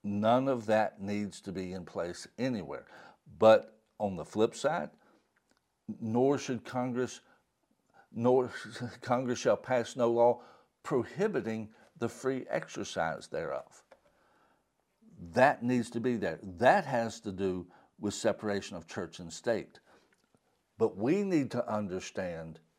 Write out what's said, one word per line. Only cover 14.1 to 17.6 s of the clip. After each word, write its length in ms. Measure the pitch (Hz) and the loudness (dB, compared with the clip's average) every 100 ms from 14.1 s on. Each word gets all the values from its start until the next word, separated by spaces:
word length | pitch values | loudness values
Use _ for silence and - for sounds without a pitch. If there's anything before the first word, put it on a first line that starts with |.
| _ _ _ _ _ _ _ _ _ - - 85 | _ _ _ _ _ _ _ _ _ -20 -20 -4
That 300 | 85 135 135 | 6 6 6
needs 260 | 120 123 113 | 0 0 0
to 80 | 120 | -2
be 180 | 123 117 | -2 0
there. 220 | 90 80 | -2 -4
That 420 | 101 85 123 196 143 | -10 2 6 6 2
has 340 | 127 113 - | -2 -2 -6
to 100 | 107 | -10
do 360 | 95 98 92 | -4 -2 -2